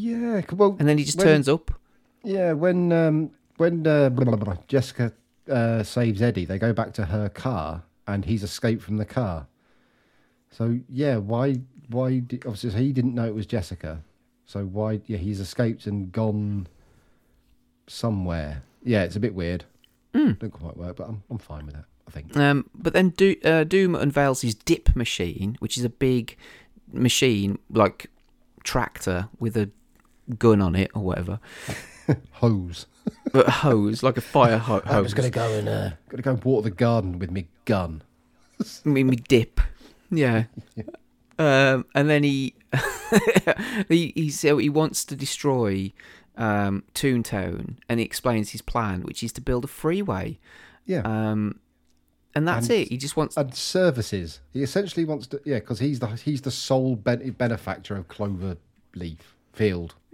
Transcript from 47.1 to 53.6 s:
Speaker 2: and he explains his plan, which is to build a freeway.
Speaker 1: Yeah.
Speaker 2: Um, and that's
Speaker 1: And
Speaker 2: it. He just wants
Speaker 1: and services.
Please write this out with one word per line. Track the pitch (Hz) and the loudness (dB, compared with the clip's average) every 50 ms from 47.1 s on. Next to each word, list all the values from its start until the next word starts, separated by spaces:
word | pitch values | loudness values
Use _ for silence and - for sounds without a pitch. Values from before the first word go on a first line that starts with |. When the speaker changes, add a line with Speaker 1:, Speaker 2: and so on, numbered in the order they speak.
| 127 120 113 - 113 98 92 87 90 - - - 120 - _ - | 2 0 0 -2 -4 -4 -4 -4 -6 -6 -8 -10 -12 -12 _ -4
Speaker 2:
and | 117 117 | -2 -2
he | 113 | -2
explains | - - - - 127 117 110 104 - | -4 -6 -4 -2 0 0 0 -2 -4
his | - 107 | -8 -10
plan, | - - - 120 113 101 92 92 - | -8 -6 -4 -2 -2 -2 -4 -4 -6
which | - - - 120 | -8 -10 -8 -8
is | 113 - | -10 -10
to | - | -8
build | - 131 123 123 143 | -4 -4 -2 -2 -4
a | - | -6
freeway. | - - - 156 175 202 208 175 104 92 - 170 165 - _ - - - - - _ _ _ | -8 -6 -4 -2 -2 -2 -2 -4 -4 -4 -4 -6 -10 -12 _ -20 -20 -20 -20 -20 _ _ _
Speaker 1:
Yeah. | - 185 147 104 | -4 -4 -2 -2
Speaker 2:
Um, | 110 110 110 110 107 107 107 107 104 - - _ _ _ _ _ _ _ _ _ _ _ _ _ _ - | -2 -2 -2 0 0 0 -2 -2 -4 -6 -8 _ _ _ _ _ _ _ _ _ _ _ _ _ _ -4
and | 147 156 175 | -2 0 0
that's | 170 117 120 120 | 0 0 0 2
Speaker 1:
And | 233 202 | 2 2
Speaker 2:
it. | 143 - | 0 0
He | 127 | -4
just | 123 143 - - | -6 -6 -4 -2
wants | 160 151 - - | -2 -2 -2 -2
Speaker 1:
and | 151 143 127 - | -4 -4 -4 -4
services. | - | -8